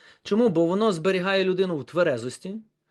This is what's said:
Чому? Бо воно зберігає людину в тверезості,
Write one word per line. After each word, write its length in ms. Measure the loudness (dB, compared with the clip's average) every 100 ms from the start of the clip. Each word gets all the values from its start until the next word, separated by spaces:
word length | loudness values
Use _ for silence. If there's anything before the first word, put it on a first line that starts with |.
| -20 -20
Чому? 260 | -2 2 2
Бо 180 | 4 2
воно 260 | 2 0
зберігає 520 | 0 0 -2 0 0 0
людину 340 | 0 -2 -2
в 60 | -4
тверезості, 680 | 0 0 0 -4 -10 -12 -14 -16 _ _